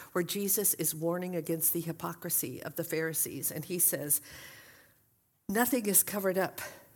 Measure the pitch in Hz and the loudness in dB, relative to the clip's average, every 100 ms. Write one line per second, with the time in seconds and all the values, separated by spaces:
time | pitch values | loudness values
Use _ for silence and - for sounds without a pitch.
0 | - 180 175 202 202 214 196 - 165 156 | -4 -2 0 0 0 2 2 2 0 0
1 | 165 175 180 175 151 165 156 175 165 160 | 0 0 0 -2 0 0 2 0 -2 -4
2 | 170 170 175 - - 127 - - 160 156 | -6 -6 -2 -2 -2 -6 -6 -6 -2 -2
3 | 160 156 - 139 175 160 156 180 - 147 | 0 0 -2 -2 -4 -4 -4 2 2 2
4 | 147 - - - - - - - - _ | 0 0 -2 -16 -16 -18 -20 -20 -20 _
5 | _ _ _ _ - 202 240 254 208 190 | _ _ _ _ -2 2 4 4 4 4
6 | - 202 190 185 180 - - - - | 4 2 2 2 0 -2 -10 -12 -20